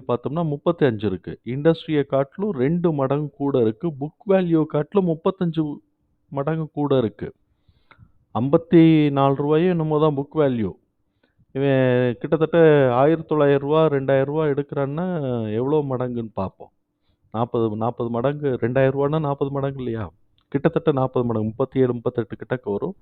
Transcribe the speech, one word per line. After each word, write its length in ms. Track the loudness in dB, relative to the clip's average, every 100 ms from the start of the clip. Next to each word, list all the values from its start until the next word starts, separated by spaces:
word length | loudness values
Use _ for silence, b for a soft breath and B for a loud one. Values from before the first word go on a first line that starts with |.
| -4
பார்த்தோம்னா 380 | -4 -4 -4
முப்பத்தி 400 | -4 -2 -2 2
அஞ்சு 220 | 0 0 -2
இருக்கு. 320 | -4 -10 -12
இண்டஸ்ட்ரியை 600 | -8 0 0 0 0 -2
காட்டிலும் 460 | 0 -2 -2 -4 -4
ரெண்டு 400 | 0 0 0 0
மடங்கு 380 | 0 0 -2 -4
கூட 280 | -4 -2 2
இருக்கு. 260 | 0 0 -6
புக் 320 | -6 -10 _ 0
வேல்யூ 380 | 0 2 0
காட்டிலும் 420 | 0 -2 -2 -2 0
முப்பத்தஞ்சு 560 | -2 -2 -2 -4 -2 -4 -6 _ _ _ _ -12
மடங்கு 380 | -6 -4 -4 -6
கூட 260 | -4 0 2
இருக்கு. 300 | 0 -4 -14 -14 _ _ _ _ _ b b _ _
ஐம்பத்தி 460 | -4 0 0 4 6 8 6 2
நாலு 240 | 2 2
ரூபாயோ 340 | 2 0 0 2
என்னமோ 300 | 0 0 0
தான் 180 | 0 0
புக் 180 | -4
வேல்யூ. 360 | 0 0 0 -4 -6 _ _ _ _ _ _ _
இவன் 240 | -2 0 2 2 2 0
கிட்டத்தட்ட 420 | -2 -2 0 2 6 6 6 4
ஆயிரத்தி 340 | 4 4 2 0
தொள்ளாயிரம் 340 | 2 4 2
ரூபா, 260 | 2 2 2
ரெண்டாயிரம் 380 | 0 0 0
ரூபா 200 | 0 -2
எடுக்கிறான்னா 600 | -2 -2 -4 -4 -4 -4 -4 -4 -4 -4 -4
எவ்வளோ 300 | -2 0 0
மடங்குன்னு 500 | -2 -4 -4 -6 -8
பார்ப்போம். 380 | -6 -8 -10 -20 _ _ _ _ _ _
நாற்பது, 420 | -6 -2 -2 -2
நாற்பது 340 | -2 -4 -4 -6
மடங்கு, 400 | -2 -2 -2 -4 -2
ரெண்டாயிரம் 340 | -2 0 0
ரூபான்னா 240 | 0 -2 -2
நாற்பது 320 | -4 -4 -4
மடங்கு 260 | -4 -6 -6
இல்லையா? 280 | -8 -6 -8 _ _ _ _
கிட்டத்தட்ட 400 | 0 0 0 0
நாற்பது 340 | 0 0 -2
மடங்கு, 220 | -2 -2 -4
முப்பத்தி 320 | -4 -4 0
ஏழு, 140 | 0
முப்பத்தெட்டு 420 | 0 -4 -6 -8
கிட்டக்க 360 | -8 -8 -8 -6
வரும். 240 | -6 -6 -10